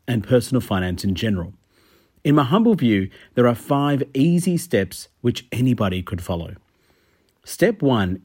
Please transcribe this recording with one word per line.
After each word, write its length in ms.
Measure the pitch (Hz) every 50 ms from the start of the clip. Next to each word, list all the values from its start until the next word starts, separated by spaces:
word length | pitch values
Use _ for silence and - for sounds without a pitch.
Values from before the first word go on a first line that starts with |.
| _
and 220 | - 120 110 98 -
personal 320 | 131 123 113 - 131 123
finance 440 | 107 - 107 95 92 90 90 87 -
in 100 | 98 92
general. 380 | 87 - 113 104 90 82 - - _ _ _ _ _ _ _ _ _ _ _ _ _ _
In 100 | 156 147
my 80 | 151 143
humble 300 | 120 147 214 226 240 226
view, 360 | 170 - 120 107 98 95 95 - - - _ _
there 120 | - 120 123
are 80 | 120
five 480 | 117 - - 143 139 143 143 143 135 131 - -
easy 440 | 135 135 170 170 175 170 185 175 165
steps 500 | - - - 107 95 92 - - - - _ _
which 260 | - 120 117 - - _
anybody 500 | - 107 123 131 123 - 110 98 92 92 87
could 180 | - - 87
follow. 340 | 87 - 92 85 82 87 95 - _ _ _ _ _ _ _ _ _ _ _ _ _ _ _ _ _
Step 360 | - - - 165 208 233 -
one 400 | - 139 127 113 98 92 92 95